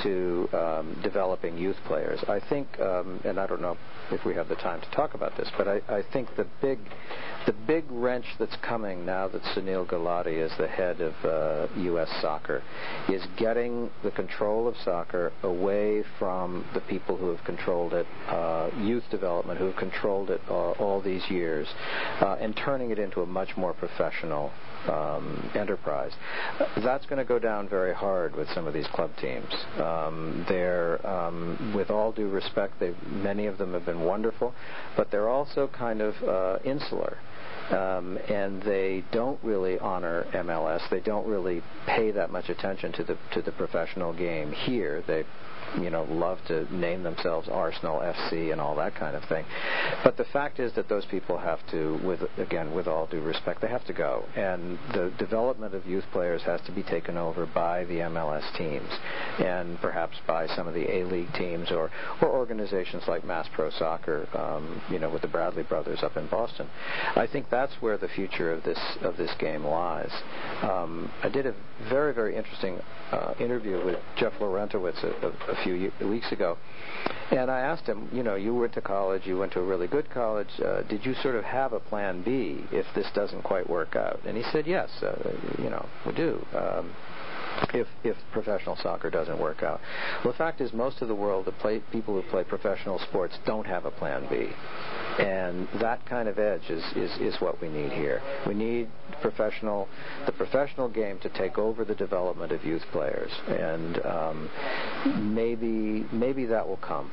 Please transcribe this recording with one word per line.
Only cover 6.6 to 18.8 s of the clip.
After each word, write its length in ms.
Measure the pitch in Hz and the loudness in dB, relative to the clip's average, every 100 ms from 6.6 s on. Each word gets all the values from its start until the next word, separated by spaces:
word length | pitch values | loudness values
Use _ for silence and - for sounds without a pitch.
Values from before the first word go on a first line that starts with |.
big, 160 | 135 127 104 - - - - - | 2 2 -2 -4 -4 -4 -4 -2
the 80 | - | 0
big 320 | 107 110 160 156 | 0 2 2 2
wrench 340 | 120 123 123 - - | 0 2 2 0 -2
that's 180 | 110 - - | -2 -2 0
coming 380 | 117 104 90 | 0 0 -2
now 240 | 87 92 95 | 0 0 0
that 140 | 98 | 0
Sunil 440 | - 101 95 92 87 | -2 0 2 2 2
Gulati 520 | 90 85 87 87 80 | 2 2 2 2 2
is 120 | 80 - | 2 2
the 80 | 80 | 0
head 360 | - 90 85 | 2 0 2
of, 120 | 80 - | 0 0
uh, 440 | 80 80 78 78 80 - | 2 2 2 2 0 0
U 220 | 90 82 | 2 2
S 100 | 80 - | 2 0
soccer 400 | 82 76 - 69 - - - - - | 0 0 0 -2 -2 -4 -4 -2 0
is 120 | 95 90 98 | 0 0 0
getting 540 | 110 117 120 120 117 - | 2 2 0 0 -2 -2
the 80 | 104 | -2
control 560 | - 95 - 104 110 120 | -2 -2 0 2 4 2
of 80 | 113 | 0
soccer 480 | - 87 85 90 85 - | 0 0 0 0 0 0
away 600 | 95 87 98 104 104 107 104 - | 0 2 4 4 4 2 0 0
from 460 | 98 92 90 90 - | 0 0 0 -2 -2
the 80 | - | -2
people 380 | - 95 - 90 | 0 0 0 0
who 100 | 90 | 0
have 160 | 85 | 0
controlled 480 | - 87 - 87 85 | -2 -2 0 2 2
it, 140 | 87 85 - - | 2 0 -2 -2
uh, 440 | 87 82 82 82 | 0 2 2 0
youth 260 | - | 0